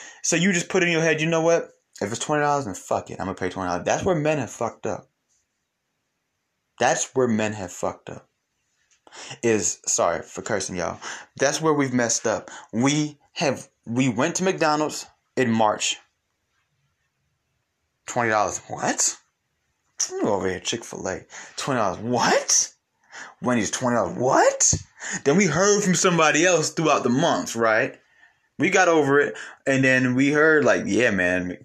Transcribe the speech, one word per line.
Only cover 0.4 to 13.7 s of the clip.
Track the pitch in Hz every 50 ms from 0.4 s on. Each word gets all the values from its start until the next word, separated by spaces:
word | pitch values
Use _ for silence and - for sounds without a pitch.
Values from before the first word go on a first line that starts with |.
| 175 202 185
just | 170 - -
put | - 185 170
in | 175
your | 170 160
head, | 165 165 156 147
"You | 156
know | 165 165 165
what? | 160 165 170 165 165 - _ _ _ _ - -
If | 101 101
it's | 113 -
twenty | - - 151 147 147
dollars, | 147 143 143 135
then | 101 87
fuck | - - - 117 98 - -
it. | - -
I'm | 87
gonna | 95 90
pay | - 95 90
twenty | - 95 92 90
dollars." | 87 90 -
That's | 95 117 160 -
where | 190 180
men | 151 147 151 156
have | 151 113 107
fucked | - - 120 110 - - -
up. | 110 95 - - _ _ _ _ _ _ _ _ _ _ _ _ _ _ _ _ _ _ _ _ _ _ _ _ _ _ _ _ _ _ _ _ _ _ -
That's | 117 131 165 - - - -
where | 131 127
men | 120 110 107 110 107 107
have | 107 92 87
fucked | - - - 92 - - - -
up. | 85 - _ _ _ _ _ _ _ _ _ _ _ _ _ _ _ _ _ - - - - - 131 - -
Is, | 117 110 104 90 - - - -
sorry | - - 120 107 87 82 80 -
for | - - 85
cursing, | 85 - 113 98 95 - 95
y'all. | 87 85 87 - - - - - - - _ -
That's | - 135 139 151 151
where | 156 160 151
we've | 143 139 131 123
messed | 123 120 113 - - -
up. | 113 101 90 - - - - - - -
We | 110 123 139 147 151 151 147 147 _ _ _ -
have, | - 175 143 117 - - _